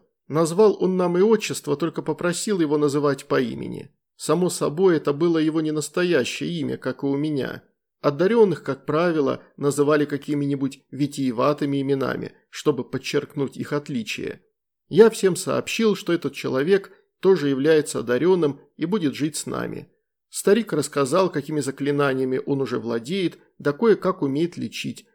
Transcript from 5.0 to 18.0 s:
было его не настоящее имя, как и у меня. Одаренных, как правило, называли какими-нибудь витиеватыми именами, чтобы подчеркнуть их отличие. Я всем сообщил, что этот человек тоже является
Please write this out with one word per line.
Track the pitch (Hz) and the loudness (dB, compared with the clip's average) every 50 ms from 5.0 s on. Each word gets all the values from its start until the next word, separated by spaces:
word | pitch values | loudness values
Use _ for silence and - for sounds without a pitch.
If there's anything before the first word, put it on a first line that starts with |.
| - 151 | 2 0
было | 143 143 170 175 165 160 | 0 2 2 2 2 2
его | 156 156 151 160 | 2 2 0 0
не | 156 156 | -2 0
настоящее | 151 151 147 - - 185 180 180 170 139 120 - - - 143 156 | -2 -4 -6 -4 -2 -2 0 2 2 2 0 0 -4 -6 -6 -6
имя, | 175 170 139 127 127 - | -4 -4 -4 -4 -6 -6
как | - 131 127 - | -6 -8 -8 -4
и | - 139 | -4 -2
у | 139 139 | -2 0
меня. | 147 156 151 139 120 117 - - - _ _ _ _ _ _ _ | -2 -2 -2 -2 -4 -4 -8 -12 -14 _ _ _ _ _ _ _
Одаренных, | - - 143 143 175 196 226 233 220 202 165 - | -2 -2 0 2 0 2 6 4 4 4 4 -2
как | - - 135 - - | -4 -6 -6 -6 -4
правило, | - 147 156 170 180 165 156 139 131 127 - - _ _ - | -2 0 0 0 2 2 0 0 0 -2 -4 -8 _ _ -2
называли | 139 143 131 131 147 139 151 151 147 | -2 -2 2 2 2 4 4 2 2
какими-нибудь | 143 143 135 - - 151 143 143 139 143 139 139 131 - - _ _ | 0 -2 -8 -4 -4 -4 -2 0 -2 -2 -2 -2 -4 -6 -8 _ _
витиеватыми | - 131 147 143 143 143 135 131 117 110 127 143 147 147 151 143 143 139 | -4 -4 -4 -2 -2 -2 -2 -2 0 0 0 0 0 0 -2 -2 -2 -2
именами, | 135 135 139 135 131 123 127 123 120 - - _ _ _ | 0 0 0 0 0 -2 -4 -6 -8 -10 -14 _ _ _
чтобы | - - - 151 143 120 123 - | -16 -4 -2 -2 0 0 -4 -6
подчеркнуть | - 127 - - - 147 147 - - 147 139 117 - - | -8 -8 -6 -2 -2 -2 -2 -2 -6 -6 -6 -6 -6 -10
их | - - 147 | -8 -4 -4
отличие. | 143 147 - 147 120 110 - - - - - - - _ _ _ _ _ _ _ _ _ _ | -6 -4 -4 -8 -6 -6 -6 -8 -8 -8 -10 -10 -12 _ _ _ _ _ _ _ _ _ _
Я | 143 160 226 220 | 6 8 8 8
всем | 220 - - 190 175 | 8 4 0 0 0
сообщил, | 175 - 139 135 123 120 - - - 226 214 196 | 0 -2 -2 -2 -2 -2 -4 -4 0 0 0 0
что | 196 - - 170 | 0 -2 -2 -2
этот | 170 - 139 - | -2 -2 -6 -8
человек | - - 135 131 131 139 170 196 190 190 - - _ _ _ _ _ | -6 -6 -4 -2 -2 2 2 2 2 0 -4 -18 _ _ _ _ _
тоже | - 185 196 165 147 143 | 4 4 4 4 4 0
является | 139 131 139 160 160 156 147 147 - - | 0 2 4 4 4 4 4 0 -4 -6